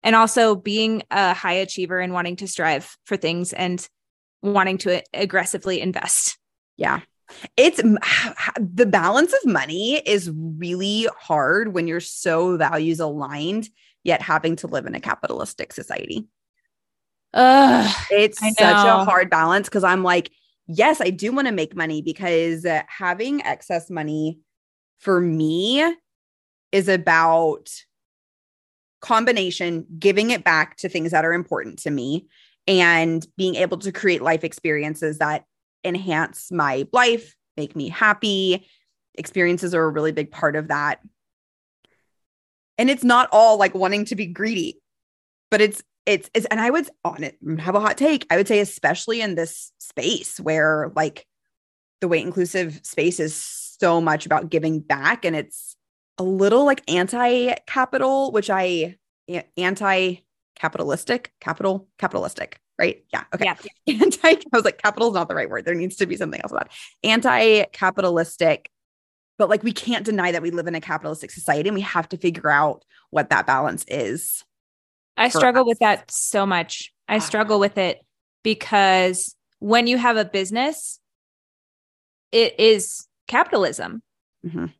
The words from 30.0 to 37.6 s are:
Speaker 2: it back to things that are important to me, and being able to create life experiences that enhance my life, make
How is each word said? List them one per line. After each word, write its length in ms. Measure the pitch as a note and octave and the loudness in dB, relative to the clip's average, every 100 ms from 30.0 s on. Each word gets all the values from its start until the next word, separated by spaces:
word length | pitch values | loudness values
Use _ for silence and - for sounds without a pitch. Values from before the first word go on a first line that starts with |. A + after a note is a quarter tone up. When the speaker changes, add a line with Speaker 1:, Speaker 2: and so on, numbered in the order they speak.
| G3 G3 A3 | 2 2 0
Speaker 2:
it 120 | A#3 | 0
back 320 | E3+ D#3+ D#3 - | 2 2 0 -4
to 100 | F#3 | -8
things 220 | F3+ E3 | -4 0
that 120 | E3 | 0
are 80 | D#3+ | 2
important 480 | E3+ F3 C3+ D#2+ - | 0 -2 -6 -8 -10
to 100 | - | -6
me, 360 | D3 B2+ D#3 - _ _ _ - | -4 -4 -6 -8 _ _ _ 0
and 600 | F#3+ E3+ E3+ E3 E3 D#3+ - | 4 6 4 2 -2 -6 -6
being 180 | F#3+ D3 | -4 -2
able 220 | F3 F3+ | -2 -4
to 140 | G3+ | -8
create 300 | F3 G3+ F3 | -2 0 0
life 220 | D3 D#3+ | 0 -2
experiences 720 | D#3+ - E3 D3+ D3+ D#3 E3 D#3 | -4 -6 -4 -2 -4 -6 -6 -2
that 260 | D3+ D3+ _ _ _ _ | -2 -2 _ _ _ _
enhance 640 | F#3 F3+ F#3+ D#3 E3 - - | -6 -6 -2 -2 -2 -8 -10
my 360 | F3 C#3+ C3 C#3 | -2 0 -2 -2
life, 420 | B3 B3 A#3 A#3 _ _ | 2 2 2 -6 _ _
make 200 | - | -10